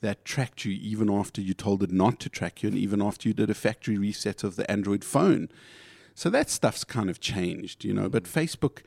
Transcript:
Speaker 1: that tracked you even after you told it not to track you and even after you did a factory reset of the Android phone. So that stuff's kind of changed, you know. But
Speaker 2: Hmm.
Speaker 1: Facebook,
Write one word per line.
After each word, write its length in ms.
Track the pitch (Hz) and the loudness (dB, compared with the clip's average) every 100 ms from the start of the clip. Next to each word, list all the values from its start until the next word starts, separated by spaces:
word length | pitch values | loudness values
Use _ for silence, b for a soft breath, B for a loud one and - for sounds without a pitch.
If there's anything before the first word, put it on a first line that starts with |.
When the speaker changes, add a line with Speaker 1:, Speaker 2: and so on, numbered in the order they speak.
Speaker 1:
that 220 | 110 120 | -4 -4
tracked 400 | - - 127 - | -4 -4 -4 -4
you 80 | - | -6
even 380 | 98 104 107 107 | -4 -2 0 2
after 320 | 101 98 - | 2 0 -4
you 120 | 95 | -4
told 300 | 92 104 98 | -2 0 2
it 80 | 95 | 2
not 280 | 92 95 120 | 4 4 2
to 80 | - | -4
track 340 | - 85 - | -6 -6 -2
you 60 | 104 | -2
and 80 | 101 | 0
even 240 | 101 101 | 0 2
after 260 | 101 - 113 | 0 0 0
you 60 | |
did 160 | 107 107 | 2 2
a 40 | |
factory 440 | 107 110 - - 104 | 2 0 -2 -2 0
reset 460 | 101 - 104 98 | 0 -2 -4 -4
of 120 | 101 95 | -4 -4
the 140 | - | -2
Android 320 | 104 98 101 | 0 0 0
phone. 460 | - 139 190 147 - B B B B B B B | 0 4 6 4 2 B B B B B B B
So 140 | 170 | 0
that 200 | 254 302 | 2 2
stuff's 340 | - 117 - - | 0 0 0 -4
kind 240 | 123 95 | -2 -2
of 100 | 82 | -2
changed, 640 | - 95 87 80 - - | -4 -2 -2 -2 -8 -8
you 100 | - | -4
know. 140 | 101 98 | -2 0
But 160 | 113 - | -2 -2
Speaker 2:
Hmm. 120 | 160 | -2
Speaker 1:
Facebook, 400 | 165 - 143 - | -2 0 -2 -4